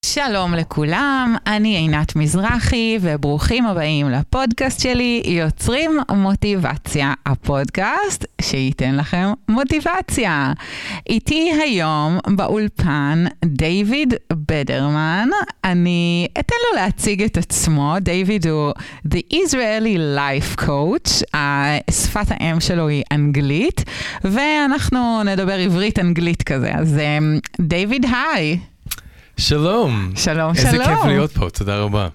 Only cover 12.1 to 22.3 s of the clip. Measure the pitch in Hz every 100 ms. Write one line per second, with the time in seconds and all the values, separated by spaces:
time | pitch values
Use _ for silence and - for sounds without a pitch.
12.1 | 180 - 196 196 214 214 - 175 147 143
13.1 | 160 175 - 170 139 160 180 202 269 302
14.1 | 240 _ 165 151 156 135 127 143 151 156
15.1 | 175 240 415 392 - 190 180 175 175 170
16.1 | 170 175 - - 466 480 359 185 - -
17.1 | 202 214 185 170 - 170 156 143 175 180
18.1 | 175 190 214 165 156 147 - - - 151
19.1 | 180 - 311 370 269 233 220 220 190 156
20.1 | 143 143 139 - - - 143 151 277 -
21.1 | - - 156 143 143 143 147 - 165 -
22.1 | 214 202